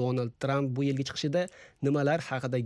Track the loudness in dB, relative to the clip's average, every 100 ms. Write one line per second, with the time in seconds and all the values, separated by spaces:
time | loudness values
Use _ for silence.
0 | 0 0 -2 -4 -2 0 0 0 0 0
1 | -4 -4 -2 0 -2 -8 -20 _ 2 4
2 | 4 2 0 -4 -2 0